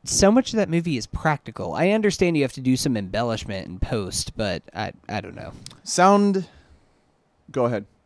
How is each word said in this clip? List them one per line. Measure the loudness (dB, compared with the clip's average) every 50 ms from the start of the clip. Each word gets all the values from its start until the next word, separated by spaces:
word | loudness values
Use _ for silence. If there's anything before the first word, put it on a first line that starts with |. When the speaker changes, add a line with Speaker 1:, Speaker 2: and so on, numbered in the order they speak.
| -8
Speaker 1:
so | -4 2 4 6 6
much | 6 4 2 2
of | 0 -2
that | 0 0
movie | 0 0 0 0 -2
is | -2 -4
practical. | -6 -6 -2 0 0 0 -2 -4 -10 -10 -8 -6 -4 -2
I | 0 2 2
understand | 2 2 2 0 2 2 2 2 4
you | 2 0
have | 0 -2
to | -2
do | 0 2 2
some | 2 2 0 0
embellishment | 0 -2 -4 -4 -2 -2 -2 -4 -4 -6 -6 -8 -8 -8
in | -10 -8 -6
post, | -6 -4 -4 -4 -4 -4 -6 -6 -6 -6 -6
but | -4 -4 -4 -4 -6 -8 -12 -10
I, | -10 -10 -10 -10 _ _ -10
I | -8 -8
don't | -8 -10 -12
know. | -14 -14 -14 -16 -16 -18 -20 -20 -16
Speaker 2:
Sound | -10 -4 2 4 6 6 6 6 4 4 2 0 -4 -8 -12 -20 -20 _ -20 _ _ _ _ _ _ _ _ _ _ _ _ _ _ -8
Speaker 3:
Go | -2 0 0
ahead. | 0 0 -2 -6 -8 _ _ _